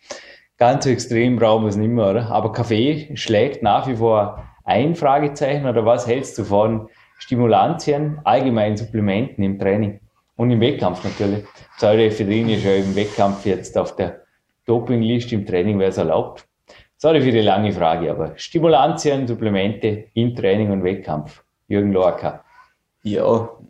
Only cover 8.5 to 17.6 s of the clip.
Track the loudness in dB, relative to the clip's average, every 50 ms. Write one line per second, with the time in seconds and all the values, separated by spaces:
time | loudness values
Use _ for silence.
8.5 | 0 0 0 0 -2 -4 -6 -6 -2 -2 0 0 0 0 -2 -4 -4 -4 -2 -2
9.5 | -2 -2 0 0 0 0 -2 -4 -6 -10 _ _ _ _ _ _ _ -2 0 2
10.5 | 4 4 2 2 0 0 -2 -2 -4 -4 -8 -10 -4 -2 -2 -2 -2 -4 -6 -12
11.5 | -20 -20 -20 _ -6 0 2 4 4 4 4 2 2 -2 -2 0 0 0 0 0
12.5 | 0 0 2 2 2 2 0 0 -2 -2 -2 -4 0 0 0 0 0 -2 -2 -2
13.5 | -2 -2 -4 -4 -2 -2 -2 -2 -4 -4 -6 -6 -6 -12 _ _ _ _ _ _
14.5 | _ _ _ -2 -2 0 0 0 0 0 0 0 0 -2 -2 -4 -4 -4 -4 -2
15.5 | -2 -2 0 0 0 0 0 0 0 -2 0 0 0 0 -2 -4 -12 -18 -20 _
16.5 | _ _ _ _ -20 -20 _ _ _ _ 2 2 4 4 4 4 2 4 4 2
17.5 | 2 2